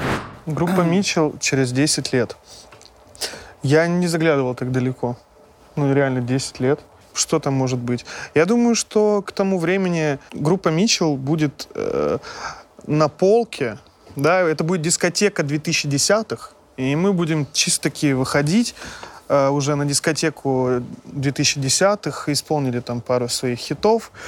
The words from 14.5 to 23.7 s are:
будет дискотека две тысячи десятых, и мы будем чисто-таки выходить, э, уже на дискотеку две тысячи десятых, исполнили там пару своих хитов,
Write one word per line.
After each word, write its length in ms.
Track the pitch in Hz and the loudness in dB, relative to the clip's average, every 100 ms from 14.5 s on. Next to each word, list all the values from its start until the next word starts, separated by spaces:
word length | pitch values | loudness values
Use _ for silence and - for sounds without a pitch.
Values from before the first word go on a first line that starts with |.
| 151 | 0
будет 160 | 160 185 | 0 -2
дискотека 600 | 156 - 175 - 202 190 | 0 0 0 2 0 0
две 160 | 143 151 | -2 -2
тысячи 300 | 165 - 143 | -2 -2 0
десятых, 640 | 139 - 208 220 117 - - _ - | 0 2 0 0 -8 -10 -20 _ -4
и 180 | 131 147 | -2 2
мы 160 | 196 | 2
будем 340 | 180 160 156 139 | 2 0 0 -2
чисто-таки 600 | - - - 156 - 147 | -2 -2 -2 -4 -2 0
выходить, 600 | 131 131 143 147 214 233 - - - - - - | 0 0 0 2 2 0 -6 -16 -16 -18 -20 -2
э, 200 | 139 139 | 2 2
уже 260 | 143 139 143 | 2 0 0
на 80 | |
дискотеку 960 | 143 139 170 147 160 - 139 131 127 123 123 - | 0 0 -2 0 -2 -2 -2 0 2 0 -4 -12
две 280 | - 143 139 | -12 -4 -2
тысячи 260 | 135 143 143 | 0 -2 0
десятых, 680 | 135 - 190 202 151 - - | -2 2 2 2 -4 -6 -4
исполнили 520 | 139 - 156 131 120 | -4 -2 -2 0 -4
там 200 | 123 120 | -4 -8
пару 280 | - 123 120 | -2 0 0
своих 300 | - 127 120 | -2 -4 -4
хитов, 540 | - | -6